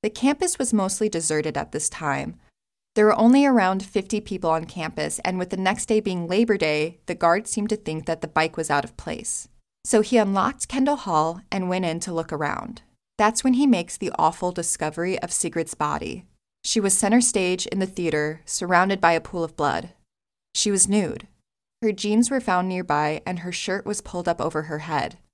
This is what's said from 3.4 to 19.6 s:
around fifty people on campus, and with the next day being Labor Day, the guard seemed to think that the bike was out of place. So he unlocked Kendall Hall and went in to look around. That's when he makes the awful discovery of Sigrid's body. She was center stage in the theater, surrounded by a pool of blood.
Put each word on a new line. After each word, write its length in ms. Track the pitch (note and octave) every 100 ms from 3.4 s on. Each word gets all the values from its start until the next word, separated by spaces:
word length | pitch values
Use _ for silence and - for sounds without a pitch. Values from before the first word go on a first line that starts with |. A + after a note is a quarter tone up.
| C#4+
around 380 | B3 F#3 F#3+
fifty 360 | F#3+ G#3 F#3+ G#3+
people 300 | G#3+ F#3 F3
on 140 | D#3+
campus, 560 | E3 - D#3+ E3 D3+ -
and 180 | - F#3
with 120 | F3+
the 60 | F#3+
next 300 | F#3+ F#3 -
day 140 | G#3+
being 260 | G#3+ F3+ E3+
Labor 320 | F#3 A#3 G3+
Day, 400 | D#3 D3+ D#3 E3+ -
the 80 |
guard 320 | F3 E3+ F3 A3
seemed 220 | - G#3
to 80 | G#3+
think 300 | - D#3 D#3
that 160 | E3
the 40 | D#3
bike 300 | E3 E3 E3
was 140 | D#3
out 140 | C#3+
of 120 | - -
place. 500 | - D#3 - - - _ _ _
So 160 | - A3+
he 160 | G#3+ A#3+
unlocked 500 | G3+ G3 F3+ - -
Kendall 300 | C4 C4+ D4
Hall 460 | - D#3+ D#3+ F3 -
and 160 | G3 F3+
went 160 | F#3
in 160 | F3 D#3+
to 120 | F3
look 200 | E3 D#3+
around. 500 | D3+ D3+ - - - _ _ _ -
That's 260 | G#3+ A3+
when 100 | C4
he 140 | B3+ C#4+
makes 280 | G3+ E3+ -
the 140 | F3+ -
awful 320 | D#3+ E3+ F3+
discovery 680 | F3+ E3 - D#3 D3+ F3 F#3+
of 100 | E3+
Sigrid's 440 | - F3 E3 D#3+
body. 520 | - D3 D3 - - - _ _ _
She 140 | - A3+
was 180 | G3 F#3+
center 240 | G3+ A#3
stage 460 | A#3+ G#3 F3+ F3+ -
in 140 | G3
the 60 | F#3+
theater, 540 | F#3+ F3 D3+ D3+ D#3
surrounded 560 | - - F3+ F3+ F#3+ G3
by 140 | E3+
a 60 | E3
pool 220 | - F3+
of 140 | D#3+
blood. 380 | -